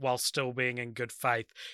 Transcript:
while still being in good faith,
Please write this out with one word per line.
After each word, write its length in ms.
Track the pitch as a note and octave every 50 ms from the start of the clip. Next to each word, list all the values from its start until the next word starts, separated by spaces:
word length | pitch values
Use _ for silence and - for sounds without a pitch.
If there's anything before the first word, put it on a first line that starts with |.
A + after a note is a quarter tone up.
while 180 | C3+ C3 B2 A#2+
still 340 | - - - D3 C3+ B2+
being 260 | B2 C3 B2+ B2 A#2+ B2
in 140 | A#2+ A#2
good 200 | A2+ A#2 B2 A#2
faith, 400 | - - - B2+ A#2+ A2+ A2 _ - - - -